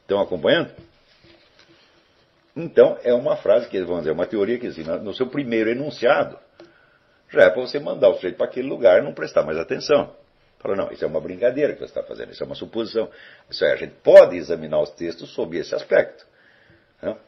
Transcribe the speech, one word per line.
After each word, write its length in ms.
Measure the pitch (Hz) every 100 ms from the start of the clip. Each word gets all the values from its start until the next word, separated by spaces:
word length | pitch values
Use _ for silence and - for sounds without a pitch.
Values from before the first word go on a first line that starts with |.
Estão 180 | - 98
acompanhando? 520 | 92 87 87 165 151 - - _ _ _ _ _ _ _ _ _ _ _ _ _ _ _ _ -
Então, 440 | 170 - 123 -
é 100 | 120
uma 220 | 120 143 151
frase 320 | - 117 120
que, 140 | 98
vamos 200 | 87 87
dizer, 100 | 78
uma 160 | 78 90
teoria 320 | 107 101 120
que, 80 | 110
assim, 160 | 76
no, 160 | 78 87
no 140 | 104
seu 140 | 90 123
primeiro 440 | 147 127 113 110
enunciado, 680 | 123 147 - 117 156 - - _ _ - _ _ _ _ _ _
já 140 | 151 92
é 40 |
pra 120 | 110
você 180 | 127 147
mandar 300 | 160 180 123
o 60 | -
sujeito 220 | 90 -
pra 80 | 123
aquele 220 | 131 131
lugar 320 | - 95 95
e 40 |
não 100 | 143
prestar 280 | - 78 82
mais 160 | 76 80
atenção. 580 | 80 143 - 147 - - _ _ _ _
Fala, 160 | - 98
"Não, 160 | -
isso 120 | -
é 40 | 78
uma 120 | 78
brincadeira 540 | 82 90 120 131 135
que 60 | -
você 140 | 64
tá 100 | -
fazendo, 280 | - 57 60
isso 120 | -
é 20 | 69
uma 80 |
suposição." 560 | 69 92 110 113 113 110 - - - _
Isso 160 | - 76
aí, 60 |
a 40 | 69
gente 200 | 78 -
pode 340 | - 190 - 87
examinar 420 | 80 82 78 76
os 120 | 76
textos 420 | - 85 80 71
sob 240 | - 85 82
esse 160 | -
aspecto, 500 | - - - - - _ _ _ _ _ _ _ _
né? 160 | 92 -